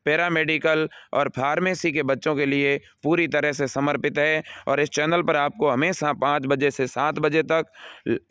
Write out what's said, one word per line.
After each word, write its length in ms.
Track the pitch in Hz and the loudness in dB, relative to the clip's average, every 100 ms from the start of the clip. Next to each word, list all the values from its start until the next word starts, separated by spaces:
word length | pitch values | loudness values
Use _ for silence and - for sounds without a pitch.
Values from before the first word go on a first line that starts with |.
| - | 0
पैरामेडिकल 800 | 156 175 165 156 156 160 156 156 - - | 0 2 0 0 0 2 2 0 -6 -4
और 160 | - 143 | -2 0
फार्मेसी 640 | - 135 156 185 180 170 | 0 -2 0 0 0 -2
के 120 | 147 | 0
बच्चों 320 | 135 135 160 143 | 0 0 0 0
के 100 | 139 | 0
लिए 320 | 139 139 143 - _ | 0 0 0 -4 _
पूरी 240 | 143 170 165 | 0 0 2
तरह 240 | 147 147 | 0 0
से 160 | 139 135 | 0 -2
समर्पित 500 | 139 143 143 156 147 | 0 0 0 -2 0
है। 260 | 151 156 - - - | 0 0 -4 -8 -2
और 120 | 139 | 0
इस 100 | 147 | 0
चैनल 320 | - 151 175 | 0 0 2
पर 140 | 156 151 | 2 0
आपको 340 | 143 - 151 | 0 0 0
हमेशा 440 | 123 165 185 147 | 2 0 0 -2
पाँच 320 | 143 135 147 135 | 0 0 0 0
बजे 260 | 139 139 | 0 0
से 160 | 135 127 | 0 -4
सात 320 | - 147 151 | -2 -2 0
बजे 240 | 151 156 | 0 2
तक 220 | 147 160 151 - - - - 117 - | 2 0 -2 -10 -20 -10 -2 -2 0